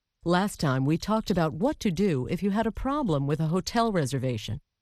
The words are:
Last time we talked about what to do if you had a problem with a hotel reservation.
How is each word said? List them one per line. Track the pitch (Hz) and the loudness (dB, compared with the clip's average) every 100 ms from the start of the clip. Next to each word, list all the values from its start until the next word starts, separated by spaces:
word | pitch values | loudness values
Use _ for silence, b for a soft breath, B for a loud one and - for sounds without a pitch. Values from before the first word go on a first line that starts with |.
| _ _ | _ _
Last | 170 180 202 - | 0 2 2 0
time | 147 131 135 | 0 2 2
we | 160 | 0
talked | - 220 - | 0 -2 0
about | 185 160 156 | 0 0 0
what | 247 311 | -2 0
to | 220 | -2
do | 156 202 139 123 | 0 2 2 -2
if | 165 | -2
you | 202 | 0
had | 202 226 | 0 -2
a | |
problem | - 262 294 247 143 139 | -2 -2 -2 0 0 0
with | 151 | 0
a | 160 | 0
hotel | 185 175 240 226 | 0 0 0 2
reservation. | 185 131 135 127 113 - 120 _ _ | 2 0 -2 -2 -4 -6 -10 _ _